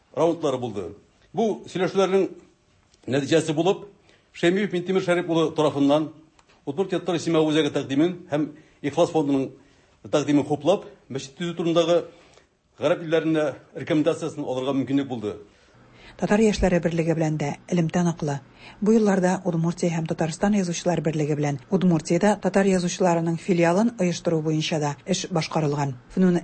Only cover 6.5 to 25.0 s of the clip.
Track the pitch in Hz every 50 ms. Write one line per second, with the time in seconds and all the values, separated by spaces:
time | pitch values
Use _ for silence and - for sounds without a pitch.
6.5 | _ _ - 147 135 170 196 190 180 165 - 190 175 160 - 170 165 160 156 156
7.5 | 147 160 156 143 - 147 131 113 135 139 160 180 180 175 - - 143 151 151 -
8.5 | - - - _ _ _ - 143 131 170 175 170 165 160 151 139 139 135 135 -
9.5 | - - - _ _ _ _ _ _ _ - 107 - 151 139 143 147 147 143 143
10.5 | 147 - 139 156 196 202 - - - _ _ - 120 135 - - - - 175 170
11.5 | 165 - 175 170 165 170 165 160 175 165 - - - - - _ _ _ _ _
12.5 | _ _ _ _ _ - 117 147 175 - 170 156 165 160 156 160 156 156 151 143
13.5 | 120 - - _ - 165 135 - 170 156 147 165 156 156 170 147 - 151 143 -
14.5 | 127 131 127 135 135 139 123 123 139 139 139 - 131 117 107 104 90 - - -
15.5 | _ _ _ _ _ - - - - - - - - - - 175 208 208 226 214
16.5 | 202 - 196 185 175 170 160 170 165 165 160 165 160 160 165 156 156 151 147 143
17.5 | - - - - 185 175 165 160 - 180 175 170 160 - 165 147 143 139 - -
18.5 | - - - - - - 208 202 226 233 214 202 190 190 175 180 190 185 - 175
19.5 | 170 165 160 170 175 - - 175 160 170 170 165 170 - 165 156 160 - - 202
20.5 | 214 202 185 175 170 - - 180 170 156 147 160 147 156 151 143 151 147 147 143
21.5 | 143 139 - - 196 180 165 185 165 156 - - 170 170 202 208 208 202 - 185
22.5 | - 202 196 196 190 185 175 175 - - 185 180 170 170 165 170 165 156 - -
23.5 | 185 170 170 165 170 190 226 233 226 - 185 180 165 - - 175 165 156 151 160
24.5 | 156 156 151 - 170 151 151 143 143 -